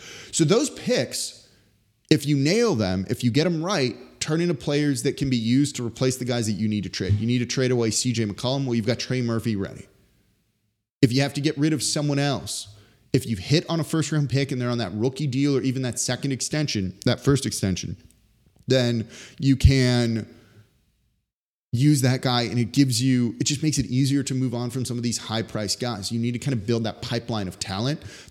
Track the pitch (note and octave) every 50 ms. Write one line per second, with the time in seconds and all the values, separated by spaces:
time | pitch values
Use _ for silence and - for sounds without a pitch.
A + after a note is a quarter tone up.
0 | - - - - - - - - E3 D3 G3 B3 D4+ - - - - G3+ B3+ F3+
1 | A#2 - - - - - - - - _ _ _ _ _ _ _ _ _ _ _
2 | _ - D#3 C3+ C3+ C#3+ D3 C#3 C3+ D3+ G3 A#3 A#3+ A3 D#3 G#2+ G#2+ F2+ F#2 G2
3 | F#2 - G#2+ - B2 A#2+ G#2 C#3+ D#3 F3+ E3+ D#3 D#3+ F#3 G#3 D#3 B2+ B2 - -
4 | - - - - - D#3 D#3 E3 F3 F3 D#3+ - - D#3 C#3+ D3 D3 D3 C#3 A#2
5 | B2 C3 - - C#3+ C3+ B2+ A#2 A2 A2+ B2 C#3 C#3+ C#3 - - A#2+ A2+ - -
6 | C3 C3 B2+ - C3 A#2+ B2 A#2+ A2 A2+ G#2 F2+ A2 G#2+ G#2 G#2 F2+ F#2 - -
7 | G2+ F2+ G#2 G#2 A2+ A#2 B2 B2 A#2+ - - C3+ B2+ B2+ B2+ A#2+ A#2 A2 G#2+ -
8 | - B2+ A2+ A#2 A2+ G#2 G2 - - B2 C3+ C#3 C#3 B2 A#2+ A#2 G2 B2 A#2 -
9 | - - B2+ B2+ A#2+ A#2 A2+ A2 - A#2 G#2+ F#2+ F#2+ B1 - - - - _ _
10 | _ _ _ _ _ _ _ _ _ _ _ _ _ _ _ _ _ _ _ _
11 | - A2 B2 C3+ C#3 C#3 - D3 C#3+ D#3 - C#3+ D3 D#3 D#3 B2 - - - D#3
12 | D3 C#3+ C#3 C#3 C#3+ C#3+ C3 F2+ - - - - - - - - - _ _ _
13 | _ _ - B2+ - A#2 A2 F2 F2 - C#3+ F3 - - E3 D#3+ C#3+ - D#3+ D#3+
14 | D3 - D#3 D3+ D3 B2 B2 C3+ C#3 C3+ C#3+ B2 B2 A#2+ A#2+ A#2+ A2 F2 G2 G#2
15 | A#2 C3+ B2+ - D#3 C3+ A#2 C3+ C#3+ C#3+ C#3 B2 G2+ C3 A#2+ C3+ C3 A#2+ A2 -
16 | - - B2 - C#3+ C#3 C3+ A#2+ - - - D3+ D3+ - - G#2+ F#2 F2+ - -
17 | - B2 A#2+ - - C#3 C#3+ C3 - A2 - - G#2+ F#2+ F2+ - - F2+ F#2 -
18 | - - _ _ _ _ _ _ _ _ _ _ _ - B2+ B2+ A#2+ A#2+ A#2+ A2+
19 | G#2+ - - - - - - - C3+ C#3 C3 B2+ - C3 C3+ C3 B2+ B2 B2 A#2+
20 | A#2+ A#2 A2+ A2 G2+ - - - - - - - - _ _ _ _ _ _ _
21 | _ _ _ _ _ _ _ _ _ _ _ _ _ _ - A#2 C#3+ D3 D3+ C3
22 | C3 B2 B2+ C3 - C3 B2 A#2+ A#2+ G2+ A#2 A#2+ A#2 G2 - C#3 C#3+ C3 A#2 A2
23 | C3 C3 B2+ B2 A#2+ A2+ - - - - D3+ - D#3 D#3 - C#3+ A2 - B2 C3
24 | C#3 B2+ C#3 C#3+ C3+ - C3 B2+ C3 B2 A#2 A#2+ B2 A#2+ A#2+ C3+ A#2+ - A#2 B2
25 | A#2+ A#2+ G#2+ - - - A2 A2+ A2 - - G#2+ G#2+ G2 - - B2 B2 A2+ G2+
26 | G2 - A2+ A2+ A#2 A#2+ A#2+ A#2 - C#3+ C3 A2 F#2+ A#2 A#2 A#2 A2+ G#2+ - -
27 | - - A#2+ A#2 A#2+ - A2+ G#2+ F#2+ F2+ F2 - - - F#2+ G2 A#2 C3+ D3+ -
28 | - - - - - -